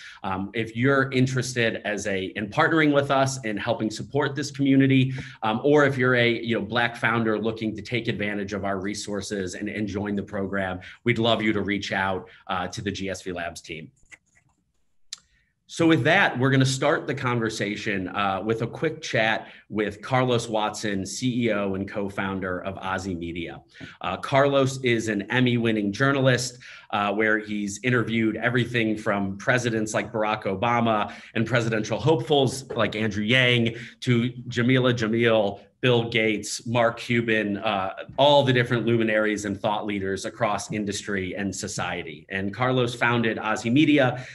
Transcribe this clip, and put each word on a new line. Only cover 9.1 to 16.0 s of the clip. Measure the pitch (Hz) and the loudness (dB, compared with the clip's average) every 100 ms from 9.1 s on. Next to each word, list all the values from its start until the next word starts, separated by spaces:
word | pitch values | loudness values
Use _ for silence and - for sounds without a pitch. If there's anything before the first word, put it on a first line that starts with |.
| 101 95 101 92 95 | -8 -6 -6 -6 -6
and, | 104 | -6
and | 104 104 | -4 -4
join | 95 104 101 | -4 -4 -4
the | |
program, | 95 104 95 98 92 92 - - 120 | -4 -6 -4 -2 -2 -4 -10 -4 -2
we'd | 113 | 2
love | 117 107 | 2 2
you | 107 | 2
to | 104 | 0
reach | 98 101 101 | 0 -4 -2
out, | 101 95 95 90 - - | -2 0 -2 -6 -18 -8
uh, | 92 90 | -6 -6
to | - | -6
the | 101 | -6
G | 95 95 | -6 -6
S | 92 | -8
V | 95 | -8
Labs | 87 85 85 | -8 -8 -12
team. | - 80 78 _ _ - _ _ _ _ _ _ _ _ _ - _ _ _ _ _ | -14 -14 -14 _ _ -20 _ _ _ _ _ _ _ _ _ -20 _ _ _ _ _
So | - 165 | 0 4
with | 160 | 4